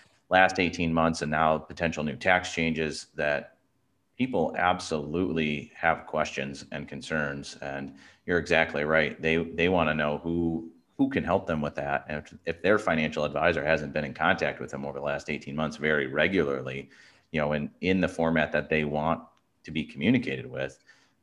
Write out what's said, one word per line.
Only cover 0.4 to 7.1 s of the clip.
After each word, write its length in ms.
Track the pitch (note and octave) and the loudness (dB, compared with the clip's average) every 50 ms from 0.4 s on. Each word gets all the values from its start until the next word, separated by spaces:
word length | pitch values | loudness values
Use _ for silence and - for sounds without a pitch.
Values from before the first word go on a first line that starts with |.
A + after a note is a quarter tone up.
| F#2+ F#2 - - | 6 6 4 2
eighteen 340 | F2+ E2+ - - E2+ E2 | 0 0 0 0 -2 0
months, 280 | E2 E2 E2 E2 E2 - | 2 4 2 2 2 0
and 100 | - D2+ | -2 -2
now 280 | D2+ D#2 D#2+ D#2 D#2 D#2 | 0 2 4 4 2 2
potential 440 | - - - - F2 E2 E2 D#2+ | -2 -8 -6 -2 -2 -2 -2 -2
new 140 | D2+ D2+ C#2 | -4 -4 -4
tax 380 | - - F#2+ F2+ F2+ F2 - - | -2 2 2 2 2 2 -2 -2
changes, 540 | E2+ E2 E2 D#2 D#2 D#2+ D#2 D2+ - - _ - | -2 0 0 0 0 -2 -4 -4 -8 -12 _ -6
that 440 | D#2+ D2+ D2 D2 C#2 - - _ _ _ _ _ _ _ _ _ _ _ _ _ | -4 -2 0 0 -2 -4 -8 _ _ _ _ _ _ _ _ _ _ _ _ _
people 380 | - B2+ B2+ A#2 F#2 D#2 D2 - | -4 -4 -2 0 0 0 0 0
absolutely 1120 | - F2 F2+ F#2 F2+ - - E2 D2+ C#2+ D2 D#2 F2 F#2+ - D#2+ E2 D#2 D2+ D2+ D2 - - - | 0 2 2 2 0 -2 -4 -4 -4 -4 -2 -2 -2 0 0 0 0 0 0 -2 -4 -6 -10 -8
have 300 | - - E2 D#2+ D#2 - | 0 2 2 2 2 -2
questions 580 | - - D#2 D2+ - - - C#2 C#2+ C#2 C2+ - - | -4 -2 -2 -2 -2 -2 -6 -6 -6 -8 -12 -14 -12
and 160 | D2 C#2+ C#2+ - | -10 -10 -10 -10
concerns. 720 | C#2+ C#2 C2 - | -12 -12 -8 -4